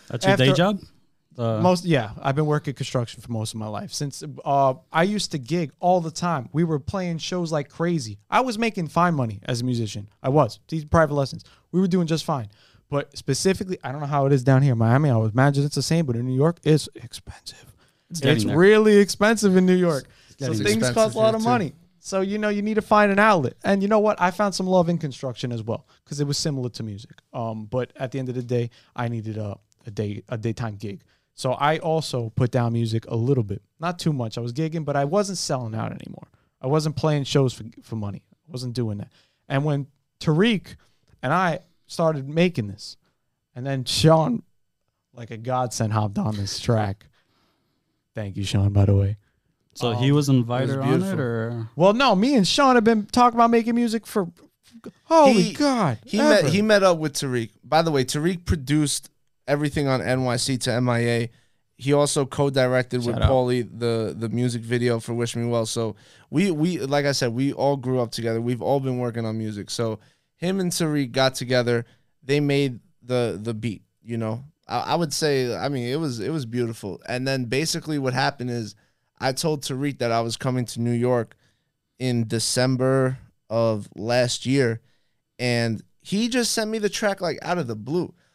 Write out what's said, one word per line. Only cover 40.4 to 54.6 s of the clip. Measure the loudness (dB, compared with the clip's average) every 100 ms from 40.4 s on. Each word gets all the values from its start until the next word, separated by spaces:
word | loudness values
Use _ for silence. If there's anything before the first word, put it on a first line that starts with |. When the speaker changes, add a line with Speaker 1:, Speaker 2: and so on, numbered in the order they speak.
| 4 2 -4 -20 _ _ _ _
Speaker 2:
and | -2
I | 0 0 -2 -8 _ _
started | -2 0 0 -4
making | 2 2 2 -6
this, | -8 -16 -20 _ _ _ _ _ -10
and | -6
then | -6 -4
Sean, | 2 6 6 4 -2 -6 _ _ _ _ _ _
like | -18 -14
a | -12
godsend, | -4 -2 -2 -2 0
hopped | 0 0 -2
on | -4 -2
this | -6 -6
track. | 0 0 0 -6 _ _ _ _ _ _ _ _ _ _ _
Thank | -10 -8 -6
you, |
Sean, | -2 2 4
by | 4 6
the | 4
way. | 2 -2 _ _ _ _ _ -6
Speaker 1:
So | -2
he | 0
Speaker 2:
Um, |
Speaker 1:
was | 2
Speaker 3:
it |
was | 4 4
Speaker 1:
invited | 4 2 0 -2 -2
on | 0
it, | 0
Speaker 3:
beautiful. | 0 -2
Speaker 1:
or? | -2 -2 -4 -6 -8 2
Speaker 2:
Well, | 2
no, | 4 2 4
me | 4 4
and | 2
Sean | 4 6 6
have |
been | 6 2 2
talking | 4 4 6
about | 4
making | 4 2
music | 0 0 -2 -4
for, | -4 -4 -8 -20 _